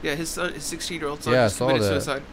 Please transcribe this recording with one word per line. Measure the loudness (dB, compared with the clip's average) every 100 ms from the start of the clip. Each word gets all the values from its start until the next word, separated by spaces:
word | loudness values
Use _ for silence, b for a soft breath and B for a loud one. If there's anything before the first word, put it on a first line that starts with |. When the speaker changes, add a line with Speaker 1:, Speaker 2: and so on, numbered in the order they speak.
Speaker 1:
Yeah, | -2
his | -2 -4
son, | -2 -4
his | -4 -8
sixteen-year-old | -8 -6 -6 -6 -4
son | 2
Speaker 2:
Yeah, | 4
I | 4
Speaker 1:
just | 4
Speaker 2:
saw | 2
Speaker 1:
committed | 4 4
Speaker 2:
that. | 2
Speaker 1:
suicide. | 0 -4 -6